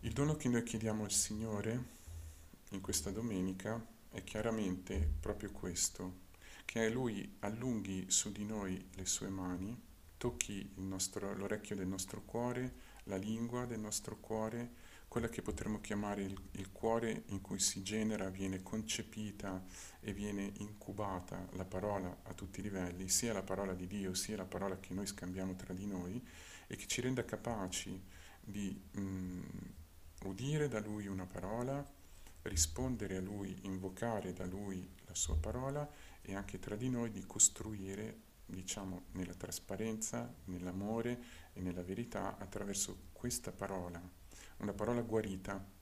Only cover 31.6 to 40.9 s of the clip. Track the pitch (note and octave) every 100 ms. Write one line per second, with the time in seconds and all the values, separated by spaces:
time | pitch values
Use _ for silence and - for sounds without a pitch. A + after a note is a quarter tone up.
31.6 | B2 C#3 C#3+ - - - - - - D#2+
32.6 | - - B2+ A#2+ G2+ F#2+ F#2 G#2 G2 F#2
33.6 | G2 F#2+ F#2+ F#2 A#2+ A2 F#2 F2 F#2 F#2+
34.6 | G2+ F#2 F2+ - - - - - - A#2+
35.6 | C3+ C#3+ D3 - - - - G2 F#2+ -
36.6 | - G#2+ B2+ B2 A#2 G2+ F#2 - - -
37.6 | A2 G#2 F#2+ G2 A2 G#2+ - - - F2+
38.6 | F#2 - F#2+ F2 - F#2+ F2+ - F2 -
39.6 | - G2 A2 A2 - E2 - - - F2+
40.6 | F2+ F#2 G2+